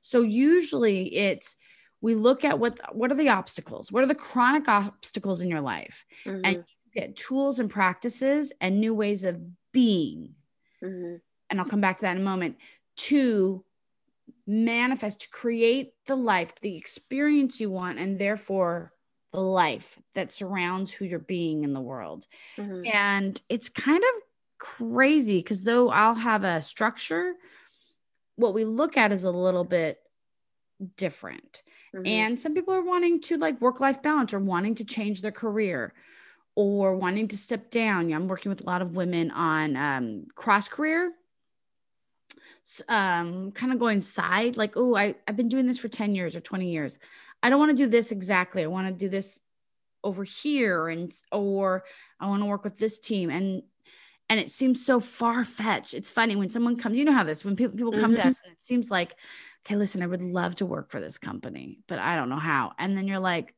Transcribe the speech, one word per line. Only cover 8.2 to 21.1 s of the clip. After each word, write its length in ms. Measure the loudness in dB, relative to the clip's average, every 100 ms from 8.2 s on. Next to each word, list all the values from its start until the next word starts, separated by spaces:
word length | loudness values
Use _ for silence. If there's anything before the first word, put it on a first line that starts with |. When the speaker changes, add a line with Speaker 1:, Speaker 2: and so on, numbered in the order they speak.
| 2 2 0 -2
Speaker 1:
and 200 | 2 2
new 140 | 2
ways 300 | 0 0 0
of 160 | -2 -4 -12 -20 _
being. 600 | 2 4 4 0 -6 -16 -20 _ _ _ _
Speaker 2:
Mm-hmm. 340 | -12 -8 -10 -12 _ _ _
Speaker 1:
And 100 | -4
I'll 60 | -2
come 140 | 0
back 160 | 0 0
to 40 |
that 140 | -2 -2
in 60 |
a 20 |
moment, 320 | -2 -2 -4 -6 -20 _ _ -10
to 680 | 2 4 4 4 2 0 _ _ _ _ _ _ -20 _ -2
manifest, 760 | 2 2 2 2 0 -4 -8
to 80 | -16
create 640 | -6 -2 4 4 4 -2 _ -4
the 100 | 0
life, 380 | 2 2 0 -6
the 160 | -8 -8
experience 840 | -10 -10 _ 0 4 4 2 -2
you 100 | -4
want, 280 | -2 -4 -4
and 200 | -4 -2
therefore 720 | -2 -2 -2 0 0 0 -8 _ _ _ _
the 80 | -2
life 580 | 0 2 2 0 -10 -20 _
that 180 | -8 -6
surrounds 600 | -8 -6 -4 -2 -4 -6
who 120 | -8
you're 140 | -8